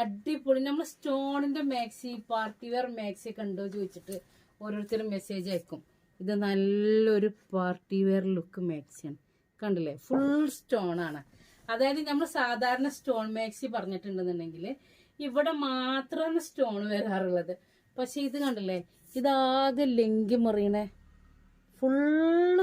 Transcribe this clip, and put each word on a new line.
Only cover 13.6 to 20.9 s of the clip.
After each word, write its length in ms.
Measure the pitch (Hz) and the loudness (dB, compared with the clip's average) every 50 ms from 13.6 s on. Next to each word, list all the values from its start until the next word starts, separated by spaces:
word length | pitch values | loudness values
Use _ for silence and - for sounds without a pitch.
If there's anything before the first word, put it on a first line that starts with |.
| 269 240 233 214 | -8 -6 -4 -4
പറഞ്ഞിട്ടുണ്ടെന്നുണ്ടെങ്കിൽ 880 | 180 190 196 175 - 202 190 185 180 180 175 170 165 165 160 165 175 226 277 - _ _ _ _ _ _ _ - 294 269 | -4 -4 -6 -8 -8 -6 -6 -4 -2 -2 -4 -4 -6 -8 -10 -10 -10 -10 -10 -10 _ _ _ _ _ _ _ -10 -8 -2
ഇവിടെ 260 | 240 294 294 320 320 294 285 262 | 0 0 2 2 0 0 -2 -2
മാത്രമാണ് 760 | 262 262 254 262 262 269 262 - 330 311 320 330 330 339 320 - | -2 -2 -2 -2 -2 -4 -4 -4 -4 -2 -2 0 0 -2 -2 -4
സ്റ്റോൺ 320 | - - 262 226 202 202 208 208 208 | -2 0 0 0 0 -2 -2 -2 -2
വരാറുള്ളത്. 600 | 208 220 214 190 190 190 180 180 175 170 175 180 - _ _ _ _ _ _ _ | -2 0 0 0 0 0 0 0 0 -2 -4 -8 -12 _ _ _ _ _ _ _
പക്ഷെ 220 | 262 254 247 - 285 277 262 | -6 -6 -4 -4 -4 -4 -2
ഇത് 100 | 247 285 285 | -2 -2 -2
കണ്ടില്ലേ, 360 | 269 240 208 196 185 185 175 175 - _ _ _ - - - | -2 -2 -2 -2 -2 -4 -4 -6 -10 _ _ _ -8 -4 0
ഇതാകെ 680 | 240 277 269 269 262 262 262 269 269 269 254 269 294 262 240 233 | 2 4 4 4 4 4 4 4 4 2 4 4 2 4 4 4
ലെങ്കി 380 | 226 220 220 220 214 202 247 240 233 | 4 4 4 2 4 4 4 4 4
മറിയണേ, 380 | 226 214 208 202 202 208 208 208 196 | 4 4 4 2 2 2 0 -2 -4